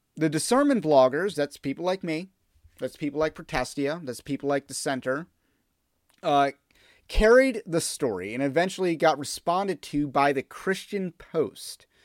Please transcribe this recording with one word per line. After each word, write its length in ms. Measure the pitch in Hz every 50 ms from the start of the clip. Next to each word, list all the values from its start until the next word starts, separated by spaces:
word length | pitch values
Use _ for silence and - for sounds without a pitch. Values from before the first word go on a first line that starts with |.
| _ _ -
the 140 | 156 156 160
discernment 520 | 147 156 - - 240 262 285 285 269 214
bloggers, 540 | - 156 147 135 131 131 127 151 185 208 165
that's 220 | 147 143 143 - -
people 260 | - 139 135 156 170
like 220 | 180 190 190 -
me, 240 | 170 156 156 185 190 _ _ _ _ _ _ _ - _ -
that's 160 | 131 127 -
people 240 | - 156 143 139 147
like 160 | 156 156 156
Protestia, 640 | - 165 - - 135 127 - - 147 139 139 156 175
that's 200 | 165 127 117 -
people 260 | - - 139 127 - 139
like 200 | 143 143 - -
Dissenter, 600 | 131 - - 143 135 127 - 127 131 147 170 _ _ _ _ _ _ _ _ _ _ _ _ _ _ _ _ _ _ _ -
uh, 280 | 165 143 143 143 139 - _ _ _ _ _ _ _ _ _ _ -
carried 560 | - - 208 220 240 254 269 269 226 220 -
the 140 | 185 160 165
story 540 | - - - - 151 123 101 90 92 104 113
and 100 | 123 139
eventually 500 | 143 131 160 175 190 - - 190 175 165 143
got 200 | 165 160 147 139
responded 640 | 139 - - - - 175 170 185 202 196 180 -
to 240 | - - - 147 147
by 280 | 143 135 143 139 143 143
the 100 | 131 -
Christian 680 | _ - - - 185 190 185 - - 208 196 190 175 -
Post, 720 | _ - - - 165 135 95 - - - - - - - _ _ _ _